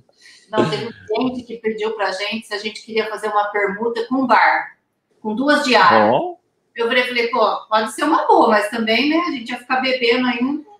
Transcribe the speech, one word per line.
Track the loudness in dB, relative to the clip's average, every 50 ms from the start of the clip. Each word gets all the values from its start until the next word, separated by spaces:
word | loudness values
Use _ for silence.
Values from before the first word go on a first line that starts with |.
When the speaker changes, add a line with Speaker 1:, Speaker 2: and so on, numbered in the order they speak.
| _ _ _ _ -20 -20 -20 -20 _ _
Speaker 1:
Não, | 0 0 0 0
teve | 0 -4 -6
um | -8 -12 -14 -8 -4
cliente | -4 -2 -2 -2 -4 -6 -10
que | -12 -14 -6
pediu | -4 -4 -4 -2 -4 -6
pra | -4 -4 -4 -4 -4
gente | -6 -6 -6 -6 -8 -8 -8
se | -10
a | -8
gente | -8 -8 -10 -10 -14
queria | -6 -4 -4 -4 -4
fazer | -6 -6 -6 -2
uma | 0 0 -2 0
permuta | -2 -2 -2 -2 -4 -4 -4 -4 -2 -4 -4 -2
com | -2 -2 2
bar, | 4 4 4 4 4 2 0 -4 -8 -14 _ _ _ _ _ _ _ _ _
com | -8 -6 -4
duas | -2 2 2 2 2 2
diárias. | 2 4 4 6 6 6 6 4 4 4
Speaker 2:
Ó. | 2 0 -4 -8 -12 _ _ _ _ _ _ _
Speaker 1:
Eu | -4 -2 0
falei, | 0 0 0
falei, | 0 -2 -2 -2 0
"Pô, | 2 2 2 2 0 -2 -4 -2
pode | 0 0 0 -2
ser | -4 -2 0
uma | 2 2 2 4 4
boa, | 4 6 6 4
mas | 4 2 0 -2
também, | -4 -4 0 0 0 2 2 2
né, | 2 0 0 -2
a |
gente | -4 -6 -8 -8
ia | -10 -10
ficar | -6 -4 -4 -2
bebendo | 0 -2 -2 0 2 2 2 2 2
aí | 0 0 0
um, | -2 -2 -2 -4 -8 -14 -20 _